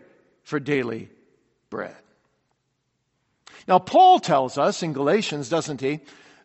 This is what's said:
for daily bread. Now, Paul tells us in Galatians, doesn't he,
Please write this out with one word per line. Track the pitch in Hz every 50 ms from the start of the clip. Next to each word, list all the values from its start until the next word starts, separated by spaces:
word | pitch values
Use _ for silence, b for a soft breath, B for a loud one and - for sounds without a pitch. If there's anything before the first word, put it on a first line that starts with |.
| - _ _ _ _ _ _ _
for | _ - 151 151
daily | 135 147 147 139 123 117 113 113 95 95 _ _ _ _ _ _ _ _ _ _ _ _
bread. | - 101 92 85 - - _ _ _ _ _ _ _ _ _ _ _ _ _ _ _ _ _ _ _ _ _ _ _ _ _ _ _ _ B B B B B
Now, | - 185
Paul | 180 180 - - 320 370 370 370 -
tells | - - 160 135 131 123 -
us | 139 143 185 202 -
in | 180 165 147
Galatians, | 135 139 143 175 220 208 - 156 147 139 113
doesn't | 165 160 147 - 147 123
he, | 131 135 147 156 b b b b b b b b